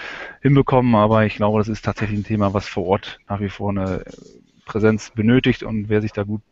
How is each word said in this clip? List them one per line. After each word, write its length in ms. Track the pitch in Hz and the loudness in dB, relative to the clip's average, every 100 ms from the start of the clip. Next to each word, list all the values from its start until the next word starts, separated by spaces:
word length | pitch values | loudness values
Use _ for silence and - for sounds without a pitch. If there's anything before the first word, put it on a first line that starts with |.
| - - - - | -14 -14 -16 -2
hinbekommen. 520 | 135 139 135 131 123 | 2 4 4 4 4
Aber 320 | 113 107 110 107 | 4 4 4 2
ich 100 | - | 0
glaube, 200 | 104 107 | 0 0
das 100 | 104 | -2
ist 140 | 107 | -4
tatsächlich 360 | - 101 104 104 | -6 -4 -4 -4
ein 40 | |
Thema, 300 | 101 110 101 | -4 -2 0
was 140 | 101 - | -2 -4
vor 180 | - 90 | -6 0
Ort 340 | 101 - - - | -2 -2 -16 -8
nach 120 | 101 | -6
wie 80 | 101 | -6
vor 220 | - 101 | -6 -6
eine 340 | 101 95 90 - - - - _ _ - | -4 -4 -6 -8 -20 -20 -20 _ _ -8
Präsenz 440 | 110 107 107 - | 0 2 2 -4
benötigt. 540 | 113 107 127 131 117 | -2 2 4 4 -2
Und 260 | 113 110 104 | -4 -6 -2
wer 120 | 107 | -2
sich 100 | 107 | -2
da 100 | - | -6
gut 180 | 101 107 - | -6 -8 -10